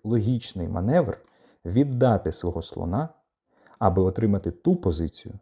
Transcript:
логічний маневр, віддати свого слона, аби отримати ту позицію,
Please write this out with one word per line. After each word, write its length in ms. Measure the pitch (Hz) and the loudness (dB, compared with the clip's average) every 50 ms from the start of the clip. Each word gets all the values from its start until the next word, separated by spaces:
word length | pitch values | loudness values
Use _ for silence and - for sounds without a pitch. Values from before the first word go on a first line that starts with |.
| - | -4
логічний 640 | 107 120 113 101 117 127 117 - - - 95 85 87 | 0 0 2 2 0 0 -2 -4 -6 -6 -6 -6 -4
маневр, 560 | 92 90 92 113 151 180 147 104 - - - _ _ _ _ _ _ _ - | -4 -2 0 2 2 2 2 0 -4 -8 -12 _ _ _ _ _ _ _ -10
віддати 680 | 87 95 127 143 143 127 120 127 123 107 95 - 80 | -2 2 2 2 2 2 4 4 4 4 4 0 -2
свого 300 | - - - 87 80 85 | -6 -4 -4 -4 -4 -4
слона, 460 | 80 - - 87 87 85 92 127 160 160 - _ _ _ _ _ _ _ _ _ _ _ - - | -8 -8 -8 -8 -6 -4 -2 -2 -4 -6 -8 _ _ _ _ _ _ _ _ _ _ _ -4 0
аби 240 | 110 95 87 95 | 2 2 4 4
отримати 480 | 95 92 - - 113 104 101 95 - 85 | 2 2 2 2 2 2 2 0 -2 -4
ту 260 | - - - 170 185 | -8 -2 0 0 0
позицію, 580 | 175 - 90 78 78 82 78 - - - - - - | 2 2 0 0 0 -2 -4 -6 -10 -14 -16 -16 -16